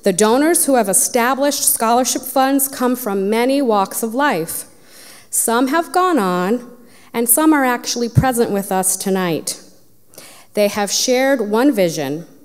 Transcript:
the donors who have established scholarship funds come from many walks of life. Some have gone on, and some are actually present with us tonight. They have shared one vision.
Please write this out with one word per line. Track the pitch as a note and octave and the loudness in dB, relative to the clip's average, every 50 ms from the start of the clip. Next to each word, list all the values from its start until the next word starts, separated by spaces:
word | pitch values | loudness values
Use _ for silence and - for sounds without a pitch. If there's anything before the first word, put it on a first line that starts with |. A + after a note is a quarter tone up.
| - | 0
the | G#3 F#3 | 0 2
donors | E3+ G#3+ G#3+ A#3 C4 D4 D#4+ F4 E4+ - | 2 2 2 4 2 2 2 2 0 0
who | C#4 C4+ | 2 2
have | B3 G#3+ G3 | 2 2 2
established | F#3 - - - - B3 A3+ B3 C4+ B3+ C#4+ D4 C#4+ - - - - | 0 0 0 0 0 0 0 0 0 0 0 -2 -2 0 -2 -2 0
scholarship | - A#3 A3+ A#3 B3 B3+ B3+ - D4+ | 0 0 2 2 2 2 0 -4 -6
funds | - - - C4+ C4 C4+ C#4 C#4 C4+ | -6 -2 0 0 2 2 2 0 0
come | - - - B3+ B3 B3+ | -2 -4 -2 -2 -2 -2
from | B3 - G#3+ G3 G3+ F#3+ G3+ | -2 -4 -4 -4 -2 0 0
many | G#3+ A3+ A#3+ C4 C4+ C#4 | 0 0 2 2 0 0
walks | C#4+ A#3 G#3+ G3+ F#3+ G3 - - A#3 | 2 2 2 2 0 -2 -4 -6 -6
of | A3+ A3 | -4 -2
life. | C4 C#4+ D4 A3+ E3 D#3+ - - - - - - - - - - - - - - - - - | 0 0 0 0 -2 -4 -6 -8 -12 -12 -14 -20 -20 -20 -20 -20 -20 -20 -20 -20 -20 -16 -8
Some | - - - A#3 A3+ A#3+ C4+ B3+ | -6 -4 -2 0 2 2 2 2
have | C#4+ E4 E4+ - | 0 -2 -2 0
gone | - F4+ F#4 F#4 E4+ B3+ | 0 0 2 2 2 0
on, | G3+ F#3 F3+ F3+ F3+ F#3 A#3 B3 - - - - - - - - - - | 0 0 0 0 0 0 -2 -2 -4 -12 -20 -20 -20 -20 -20 -20 -20 -8
and | - A#3 A#3+ | -4 -4 0
some | A#3 - D#4 D#4 D#4+ | 0 2 2 4 4
are | D#4 C#4+ C4 | 4 4 2
actually | B3+ B3 A#3+ - - - A#3+ A#3+ A3+ | 2 0 0 -2 -6 -4 -4 -4 0
present | A3+ - C4+ C4 B3 A#3 A#3 - | 2 2 2 2 2 2 0 0
with | G3+ G3 F#3+ - | 0 -4 -2 -2
us | F#3+ F#3+ F#3 - - | -2 0 0 -2 -2
tonight. | - - - F#3+ F#3+ F#3 F3 D#3+ - - - - - - - - - - _ - _ _ _ - - - - - - - _ - | -2 -2 -2 -2 0 0 -2 -2 -4 -4 -8 -10 -10 -14 -20 -20 -20 -20 _ -20 _ _ _ -20 -20 -20 -20 -20 -20 -20 _ 0
They | G#3 G#3 | 0 0
have | G3+ - G#3+ G3+ F#3 | 0 0 -2 -4 -2
shared | - - - - B3 B3 C4 C4+ C#4 B3+ G#3 G#3 | -2 -2 0 0 2 2 2 2 2 0 0 0
one | G#3 A3 B3 D4 | 0 2 2 2
vision. | C4 G3+ F#3 E3+ D#3 D#3 C#3+ C3+ C#3+ E3 E3+ - - - | 2 2 0 0 0 -4 -4 -4 -6 -8 -10 -14 -20 -20